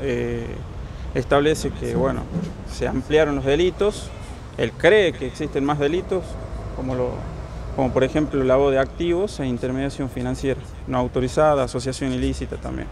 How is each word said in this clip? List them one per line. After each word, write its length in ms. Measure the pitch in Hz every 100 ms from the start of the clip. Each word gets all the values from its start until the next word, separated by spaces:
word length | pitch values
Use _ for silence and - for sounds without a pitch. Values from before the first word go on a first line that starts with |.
eh, 440 | 135 120 120 120 113 - - - - - -
establece 580 | 135 123 143 147 156 143
que, 240 | - 120 117
bueno, 260 | 131 123 123 170 - - -
se 160 | - 127
ampliaron 480 | 131 - 151 151 139
los 80 |
delitos. 680 | 131 147 180 175 202 - - - - - - -
Él 140 | 117
cree 400 | - 160 214 180
que 160 | 131 131
existen 380 | - 151 143 139
más 120 | 147
delitos, 460 | 143 175 180 185 - - - - - -
como 180 | 131 127
lo, 140 | 123 - - - - - - -
como 160 | 131
por 140 | 123 131
ejemplo 360 | 156 147 139 131
lavado 260 | 131 143
de 80 | 135
activos 580 | 135 - 170 170 208 -
e 40 | 135
intermediación 640 | 120 127 131 135 - 135
financiera 520 | 127 123 131 135 123 - - -
no 100 | 131
autorizada, 680 | 123 135 127 160 156 139 123
asociación 480 | 127 131 131 135
ilícita 420 | 127 135 131 131 -
también. 320 | 127 127 -